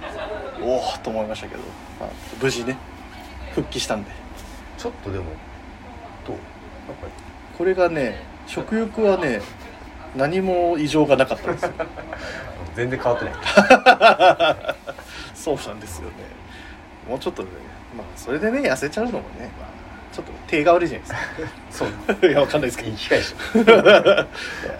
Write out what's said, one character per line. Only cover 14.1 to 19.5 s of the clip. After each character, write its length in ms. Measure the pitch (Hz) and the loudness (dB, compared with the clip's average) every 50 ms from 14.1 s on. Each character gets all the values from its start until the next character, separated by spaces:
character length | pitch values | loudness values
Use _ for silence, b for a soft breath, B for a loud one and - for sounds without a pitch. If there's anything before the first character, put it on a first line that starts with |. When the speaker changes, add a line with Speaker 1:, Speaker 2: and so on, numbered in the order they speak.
| 185 - 170 185 160 - 165 156 - - - - - - - - - B B B B B B B B | 8 10 8 6 6 6 4 2 2 0 -2 -8 -8 -8 -8 -14 -14 B B B B B B B B
Speaker 1:
そ 200 | - - 165 143 | -8 -4 -2 -2
う 20 | |
な 160 | 123 - 117 107 | -2 -4 -10 -12
ん 80 | 107 | -12
で 60 | 104 | -12
す 120 | 101 90 - | -14 -12 -12
よ 100 | - - | -12 -12
ね。 40 | - - - - - - - B B B B B B B B - - - - - | -14 -14 -16 -16 -18 -18 -18 B B B B B B B B -20 -20 -16 -10 -8
も 80 | 120 | -6
う 20 | 135 | -4
ち 100 | - 185 | -4 -6
ょ 20 | |
っ 40 | - | -6
と 80 | - 95 | -6 -10
ね、 60 | 92 90 - - - - - - - - | -10 -10 -16 -16 -16 -18 -18 -18 -16 -14
ま 80 | 117 101 | -14 -14
あ、 20 | 85 - | -14 -14
そ 140 | - - 117 | -12 -8 -6
れ 80 | 127 156 | -4 -2
で 120 | 180 220 | 0 0
ね、 100 | 233 277 277 226 | 0 0 0 0
痩 60 | 127 | 0
せ 140 | - 139 147 | 0 -2 -4
ち 80 | - 208 | -2 -2
ゃ 40 | 226 | -4
う 40 | |
の 60 | 247 208 | -2 -4
も 60 | 131 | -6
ね、 320 | - - - - 117 - | -8 -10 -14 -14 -14 -14